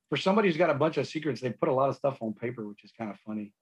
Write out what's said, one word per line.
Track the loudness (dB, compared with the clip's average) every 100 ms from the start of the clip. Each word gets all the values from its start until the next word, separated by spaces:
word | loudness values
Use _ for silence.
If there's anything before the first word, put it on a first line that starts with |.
| -6
For | -2
somebody | 2 4 4
who's | 4
got | 2
a |
bunch | 4 2 0
of | -2
secrets, | -4 -4 -2
they | -4
put | 0 0
a |
lot | 2 2
of | 0
stuff | -2 -2
on | -6
paper, | -4 -6 -6 -10
which | -12
is | -18
kinda | -10 -10 -10 -10
funny. | -8 -10 _